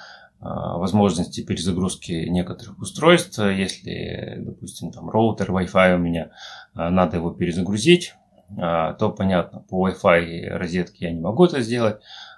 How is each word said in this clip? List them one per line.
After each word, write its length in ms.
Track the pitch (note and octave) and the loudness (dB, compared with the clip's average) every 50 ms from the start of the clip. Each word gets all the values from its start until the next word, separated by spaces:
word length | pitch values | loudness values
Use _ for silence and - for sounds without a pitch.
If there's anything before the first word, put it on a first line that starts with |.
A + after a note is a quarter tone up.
| - - - - - _ _ _ | -20 -20 -20 -20 -20 _ _ _
а, 360 | - - E2 E2+ E2+ F2 - | -12 -10 -8 -6 -6 -6 -4
возможности 640 | E2+ F2+ F2+ G2+ G#2+ G2+ F#2+ D#2+ F2+ E2 - - - | -2 -2 2 4 4 4 4 4 0 -4 -4 -6 -10
перезагрузки 720 | - - F#2 - D#2 F#2+ E2+ F2+ F#2 F2+ - - - - E2+ D#2+ - - | -6 -4 -4 -2 -2 -2 -2 0 -2 -4 -4 -8 -8 -8 -6 -4 -4 -2
некоторых 500 | F2+ F2+ F2 F3+ - - - - - - | -2 -2 -2 -4 -8 -12 -14 -18 -14 -14
устройств. 600 | G#2+ - - - D3+ E3 F3 E3 - - - A2+ | -14 -12 -4 2 6 6 6 6 4 -2 -4 0
Если, 960 | G#2 G2 G2 G2 F#2+ - - - - - F2 E2+ E2+ E2+ F2 - - - - - | 0 0 2 0 -2 -4 -4 -10 -10 -10 -8 -8 -8 -8 -8 -10 -10 -10 -10 -10
допустим, 520 | - - - - - F2 - - - D#2+ | -10 -12 -12 -12 -16 -16 -14 -12 -12 -12
там 160 | - - - - | -12 -12 -10 -2
роутер 420 | - A2+ A2+ A2 G#2 - G2 F#2+ | 2 2 2 2 2 0 -2 -2
Wi-Fi 440 | F#2 F#2 F2+ E2 - F#2+ F#2 F#2 F2+ | 0 -2 -2 2 4 6 6 6 6
у 40 | F2+ | 4
меня, 340 | F2 E2+ E2+ E2 D2+ - _ - - - - - - _ - | 2 0 -2 -4 -4 -8 _ -20 -20 -20 -18 -20 -20 _ -8
а, 160 | E2 E2 E2+ | -6 -2 0
надо 260 | F#2 F#2 F#2 E2+ F#2+ | 4 4 2 2 0
его 140 | E2+ E2 E2+ | -4 -4 -4
перезагрузить, 840 | - - F2 F2 D#2+ F#2 F2 F#2+ G#2 G#2+ G#2+ E3+ F3 F3 - - - _ _ _ _ _ _ - G2+ G2+ | -4 -4 -4 -2 -2 -4 -2 -2 -2 0 4 4 4 4 4 -6 -16 _ _ _ _ _ _ -16 -8 -6
а, 340 | F2+ E2+ E2+ E2 D#2+ D#2+ | -2 -2 0 0 0 -2
то, 160 | - - G#2+ G2+ | -2 -2 -2 -2
понятно, 520 | - - F#2+ F#2+ F#2+ E2+ E2 - - F#2 | -2 -2 0 2 2 0 0 -2 -10 -18
по 280 | - - F#2+ F2+ F#2 F#2 | -14 -6 -2 0 0 0
Wi-Fi 600 | E2+ - - F#2+ E2+ E2+ E2+ E2+ E2+ F2 - - | 0 2 4 4 4 4 2 -2 -8 -10 -8 -8
розетке 560 | - F2 F2+ E2 F2 F2+ F2 - _ - - | -6 -6 -6 -2 -2 -4 -4 -4 _ -8 -6
я 60 | - | -6
не 80 | E2+ E2 | -6 -4
могу 260 | D#2+ F2+ F2 - F3+ | -4 -2 4 6 6
это 160 | F3+ D3+ C3+ | 6 6 0
сделать, 400 | A2+ A2 B2 A#2+ A2+ G#2+ G#2 - _ - - - - - - | -2 -2 0 0 0 0 0 -2 _ -20 -20 -20 -20 -20 -20